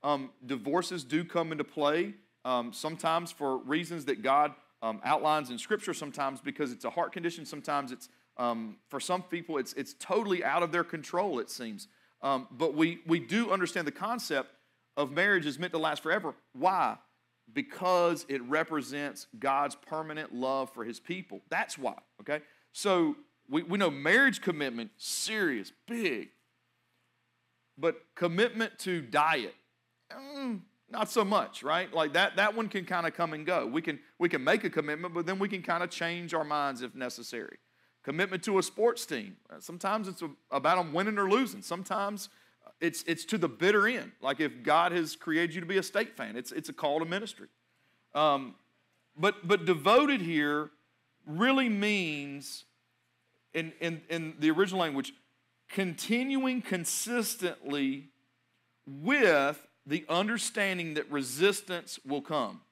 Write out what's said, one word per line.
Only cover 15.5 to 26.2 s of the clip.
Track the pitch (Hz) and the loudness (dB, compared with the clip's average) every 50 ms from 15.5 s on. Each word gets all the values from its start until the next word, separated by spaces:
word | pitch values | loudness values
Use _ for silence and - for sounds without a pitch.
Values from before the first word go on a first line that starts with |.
| 135 131 | -4 -4
meant | 175 180 170 | -6 -2 -2
to | 165 | 0
last | 156 160 151 147 - | 0 0 0 0 0
forever. | 156 170 208 190 156 127 _ _ _ _ | 0 0 0 0 -4 -8 _ _ _ _
Why? | 127 139 180 196 185 151 117 110 - _ _ _ _ _ _ _ _ _ _ - | 0 2 2 4 4 2 0 0 -4 _ _ _ _ _ _ _ _ _ _ -6
Because | 143 139 - - - 185 180 185 175 175 170 170 160 - - | -6 -6 -6 -6 -2 2 4 4 6 6 4 2 0 -2 -4
it | 135 139 120 | -4 -4 -2
represents | 123 139 156 160 160 160 151 127 113 131 143 143 143 143 143 - _ - 117 | 0 0 0 0 0 -2 -4 -4 -4 -6 -6 -6 -6 -8 -10 -16 _ -14 -4
God's | 117 139 135 139 143 143 139 | -2 0 2 2 0 -2 -4
permanent | - - - 160 156 160 156 151 151 156 - - | -8 -12 -8 -6 -6 -6 -6 -8 -10 -10 -8 -6
love | 123 127 131 135 135 135 127 - | -4 -2 0 0 0 -2 -4 -6
for | - 113 | -10 -8
his | 113 117 - | -8 -8 -12
people. | _ - 175 185 185 _ 101 90 _ _ | _ -8 -8 -8 -8 _ -14 -16 _ _
That's | - 180 220 - - - | -2 -2 -2 -2 -6 -4
why, | 135 120 - - _ _ _ _ | -4 -4 -4 -4 _ _ _ _
okay? | 107 - 147 151 147 _ _ _ _ _ _ | -6 -6 -6 -6 -6 _ _ _ _ _ _
So | - - 202 190 180 170 156 147 - - _ _ _ _ _ | -4 2 4 4 6 6 4 2 -2 -8 _ _ _ _ _
we, | 131 156 170 | -2 -2 -2
we | 170 180 208 | 0 0 2
know | 202 170 | 2 2
marriage | 147 139 139 156 190 240 277 269 202 - | 0 0 2 4 6 8 6 6 4 2
commitment, | - - 170 151 147 135 117 117 117 104 _ _ | -2 -2 -2 0 -2 -4 -2 -6 -8 -10 _ _
serious, | - - - - - - 220 220 202 165 135 110 95 - - _ _ - | -8 -6 -4 -4 -4 -2 0 0 0 0 0 -2 -6 -8 -14 _ _ -10
big. | 233 233 226 180 131 107 | -6 -2 -2 -2 -2 -2